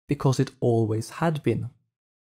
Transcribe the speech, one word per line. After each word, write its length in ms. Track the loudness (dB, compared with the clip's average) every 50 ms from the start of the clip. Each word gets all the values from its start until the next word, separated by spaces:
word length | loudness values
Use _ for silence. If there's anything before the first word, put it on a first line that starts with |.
| _
because 320 | -4 -2 0 2 2 2 2
it 120 | 0 -2 -4 _
always 480 | 0 2 2 2 2 2 0 -2 -4 -8
had 340 | -6 -2 -2 0 0 0
been. 280 | 0 0 0 0 -4 -8 -12 _ _ _ _ _ _ _ _ _